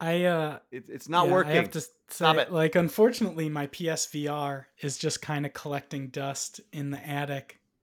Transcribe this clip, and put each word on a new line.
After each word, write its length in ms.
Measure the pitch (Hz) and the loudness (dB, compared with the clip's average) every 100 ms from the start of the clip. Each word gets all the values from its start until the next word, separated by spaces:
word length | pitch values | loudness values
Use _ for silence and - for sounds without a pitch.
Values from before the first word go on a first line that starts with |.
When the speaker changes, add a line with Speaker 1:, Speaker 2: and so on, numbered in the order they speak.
Speaker 1:
I, 240 | 165 175 | 0 2
uh, 340 | 180 165 151 143 - | 2 2 0 -4 -12
Speaker 2:
it's, 160 | 123 - | -16 -12
it's 200 | 131 143 | -12 0
not 180 | 170 175 | 4 6
Speaker 1:
yeah, 60 | |
Speaker 2:
working. 200 | 185 151 | 4 4
Speaker 1:
I 20 | 156 | 2
have 140 | 104 | 2
to 80 | 156 | -4
s-, 120 | - _ - | -10 _ -14
Speaker 2:
Stop 260 | - 160 | 2 4
Speaker 1:
say, 80 | 156 | 4
Speaker 2:
it. 100 | 123 | 2
Speaker 1:
like, 220 | 170 160 | 2 4
unfortunately, 760 | 180 170 - 226 233 202 160 156 | 4 4 6 4 4 -2 -2 -4
my 200 | 151 143 | -4 -6
P 200 | - 165 | -4 -4
S 180 | 156 - | -2 -4
V 200 | 151 147 | -4 -4
R 400 | 147 143 139 - _ | -2 -4 -6 -12 _
is 180 | 143 - | -6 -4
just 240 | 160 - | -4 -4
kinda 260 | - 147 143 | -4 -4 -4
collecting 580 | - 151 139 - 143 135 | -6 -6 -6 -6 -8 -8
dust 520 | 143 139 139 - - - | -6 -6 -6 -10 -12 -12
in 180 | 151 139 | -8 -6
the 180 | 139 147 | -8 -6
attic, 520 | 143 143 139 - - _ _ | -4 -4 -6 -10 -20 _ _